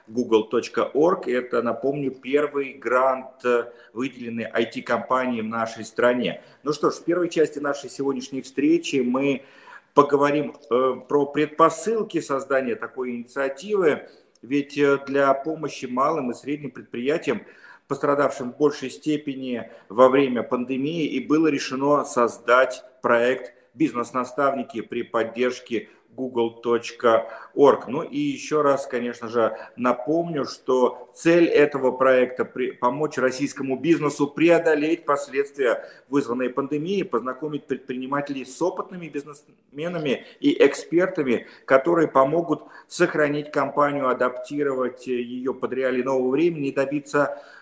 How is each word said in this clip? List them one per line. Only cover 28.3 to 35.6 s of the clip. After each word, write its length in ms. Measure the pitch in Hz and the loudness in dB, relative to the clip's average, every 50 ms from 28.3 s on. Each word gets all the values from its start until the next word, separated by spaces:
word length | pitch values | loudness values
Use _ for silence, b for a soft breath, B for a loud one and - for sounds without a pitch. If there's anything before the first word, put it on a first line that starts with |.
| 131 120 - - 151 151 | -4 -6 -6 -2 0 2
раз, 240 | 143 143 139 131 - | 2 2 2 0 -2
конечно 420 | - 131 120 120 120 117 - 117 110 | -4 -6 -4 -4 -4 -8 -8 -8 -4
же, 300 | 117 120 110 104 B B B B B | 0 0 0 0 B B B B B
напомню, 720 | - 123 147 147 - - 147 156 170 170 170 160 139 123 | -2 0 0 0 0 -2 -2 0 0 0 -2 -4 -4 -4
что 640 | - - - - 135 131 127 123 117 - - - - | -6 -8 -8 -2 0 2 4 4 2 0 -2 -16 -16
цель 360 | - - - 165 170 175 170 - | -8 -2 2 4 6 6 6 6
этого 420 | - 143 147 147 - 135 131 127 | 6 4 4 4 2 0 0 0
проекта 540 | 123 - 131 131 131 127 123 123 - - 113 | 2 4 4 6 6 6 4 2 0 -4 -6
при-, 260 | - - 127 127 - | -6 -4 -4 -4 -4
помочь 480 | - - 123 123 139 147 156 151 - 127 | -4 -2 -2 -2 0 0 -4 -4 -2 0
российскому 580 | 123 127 127 - 143 131 - - 131 131 127 | 0 0 0 -2 -4 -4 -4 -6 -6 -4 -4
бизнесу 520 | 120 131 165 165 143 147 143 - - 143 139 | -2 2 2 2 2 2 -2 0 -2 -2 -2
преодолеть 800 | - 139 160 170 170 160 165 160 151 147 151 160 165 165 - | 0 2 4 6 6 6 4 2 2 2 2 0 -2 -2 0
последствия 840 | - 143 143 - 127 127 139 139 - - 143 | 0 0 0 -2 -4 -2 -4 -4 -2 -2 0